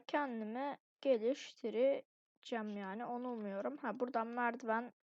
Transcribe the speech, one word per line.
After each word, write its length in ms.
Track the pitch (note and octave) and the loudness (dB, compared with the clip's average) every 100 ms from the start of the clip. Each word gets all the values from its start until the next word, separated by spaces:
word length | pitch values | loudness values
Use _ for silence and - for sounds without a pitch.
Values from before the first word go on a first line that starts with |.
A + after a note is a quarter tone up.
| - | 0
kendimi 720 | D4+ C#4 A3+ G#3+ A#3+ C#4+ - _ _ | 0 0 -2 -4 -4 -4 -6 _ _
geliştireceğim 1800 | C#4 A#3 A3+ C#4 - - A#3 A3 C4+ C#4 - _ _ _ - A#3 G#3+ G3+ | 4 4 4 0 -4 -8 -2 4 4 4 -2 _ _ _ -6 -4 -2 -4
yani, 280 | G3 G#3 | -4 -4
onu 240 | A#3+ A#3+ B3 | -4 -4 -4
umuyorum. 480 | A#3 G#3 G3 A#3+ D4 | -4 -4 -2 -2 -2
Ha, 240 | A#3+ A3 | -4 -2
buradan 260 | B3 A#3+ A3+ | 0 0 0
merdiven, 680 | A#3+ A#3+ A#3 A3+ A3 A#3+ - _ | 0 0 0 0 0 0 -10 _